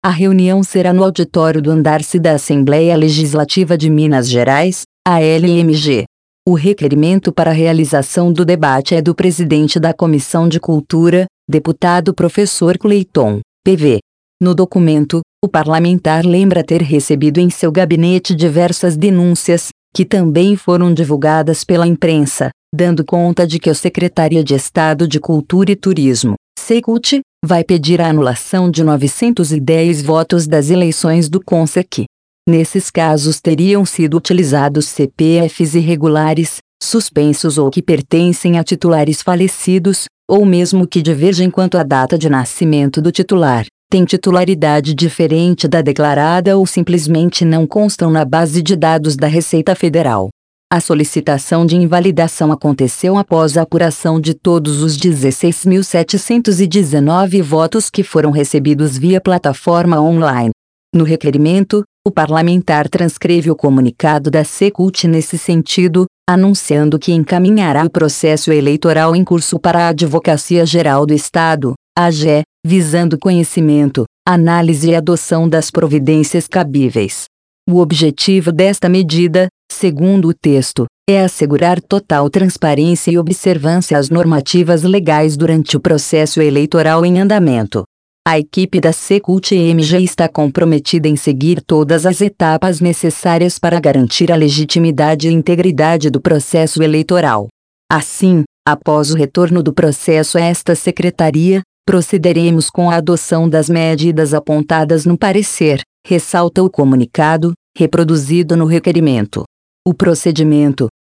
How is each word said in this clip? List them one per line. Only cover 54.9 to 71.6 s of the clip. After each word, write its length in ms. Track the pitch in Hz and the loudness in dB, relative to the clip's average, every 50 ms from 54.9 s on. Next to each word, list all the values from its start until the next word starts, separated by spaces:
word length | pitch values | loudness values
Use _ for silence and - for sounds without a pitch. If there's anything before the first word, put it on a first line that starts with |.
| 151 | -2
dezesseis 680 | 139 165 180 160 139 131 135 131 - - 170 165 - - | 0 0 0 0 2 0 -2 -2 0 -2 -2 -2 0 0
mil 180 | 185 180 190 190 | 0 0 0 -2
setecentos 800 | - - 175 165 - - 196 - - 233 240 233 220 196 170 | -2 -2 -2 -2 0 -2 -4 -2 0 -2 0 0 0 0 0
e 80 | 196 185 | 0 0
dezenove 760 | 156 208 190 143 139 147 139 147 165 180 196 190 175 202 175 | 2 0 0 0 0 0 2 2 2 0 0 0 0 -2 0
votos 480 | 139 156 156 160 165 - 220 208 - | 0 0 0 0 0 -2 -4 -4 -4
que 140 | - - 196 | -4 -4 -6
foram 260 | - - 160 156 151 | -2 -2 0 0 0
recebidos 680 | 143 151 143 - - - - 151 147 143 151 151 131 | 0 0 -2 0 -2 -2 0 0 0 0 0 -4 -2
via 240 | 131 131 175 185 185 | -2 0 0 0 0
plataforma 800 | 185 190 180 175 - 143 135 - - - 170 170 175 175 165 151 | 0 0 -2 0 -2 -4 -6 -4 -2 -2 0 0 2 0 0 2
online. 500 | 151 160 170 165 165 147 131 123 120 113 110 _ _ _ _ _ _ _ - | 2 0 0 0 0 0 0 0 -2 -4 -4 _ _ _ _ _ _ _ 0
No 80 | 170 160 | 0 2
requerimento, 800 | 151 160 160 - 151 139 147 151 156 175 190 196 - - 208 202 _ _ _ _ | 2 0 -2 -2 -2 0 0 0 2 2 0 0 0 -2 -4 -4 _ _ _ _
o 40 | 208 190 | -4 -2
parlamentar 760 | - 156 147 156 160 165 170 175 180 170 - 160 147 147 - | 0 -2 0 0 0 2 2 0 0 0 0 0 0 0 -2
transcreve 600 | - - 175 165 - - - - 175 170 147 165 | -2 -2 -2 -2 -4 -4 -2 0 0 0 2 0
o 60 | 156 | -2
comunicado 720 | - - 143 135 131 131 123 113 _ - 156 151 151 139 151 | 0 0 2 2 2 2 0 -2 _ -2 0 0 0 -2 0
da 140 | 143 156 151 | 0 0 -2
secult 640 | - - - 196 202 202 - 180 190 185 - - 170 | -2 -2 -2 -2 -2 0 0 -2 -2 -2 0 0 0
nesse 280 | 165 160 156 - - | 0 0 -2 -4 -8
sentido, 720 | 165 - - 175 165 156 - - - 180 180 160 180 185 185 _ _ _ - | -8 -4 -2 0 0 0 -2 -2 0 0 2 2 0 0 -2 _ _ _ 0
anunciando 720 | 175 185 185 196 202 - - - 147 147 151 151 151 151 | 2 2 4 2 2 0 -2 -2 0 0 2 0 0 -2
que 120 | - - 170 | -2 0 0
encaminhará 720 | 165 151 - 185 175 180 185 214 214 196 165 139 143 160 | 0 0 0 0 0 2 2 2 2 2 0 0 0 0
o 60 | 180 | 0
processo 600 | - 180 160 151 139 - - 160 156 151 - - 160 | 0 0 0 0 -2 0 0 0 0 0 0 0 0
eleitoral 640 | 151 139 143 143 151 - 170 156 156 160 165 165 | 2 2 0 0 0 0 0 2 2 2 2 2
em 80 | 175 185 | 0 0
curso 340 | - 180 170 156 - - 165 | 2 0 -2 0 -2 -6 -2
para 280 | - 180 165 170 170 | 0 0 2 2 0
a 20 | 170 | 0
Advocacia 760 | 165 147 170 151 139 170 - - 156 143 - - 175 175 165 | 0 0 -2 0 0 -2 0 0 -2 -2 -2 -2 0 0 2
Geral 400 | 160 143 170 160 151 139 139 147 | 2 0 0 0 2 2 2 2
do 80 | 147 151 | 2 0
Estado, 600 | 147 - - - 175 165 165 160 151 | 0 -2 -2 -2 -2 0 0 0 -2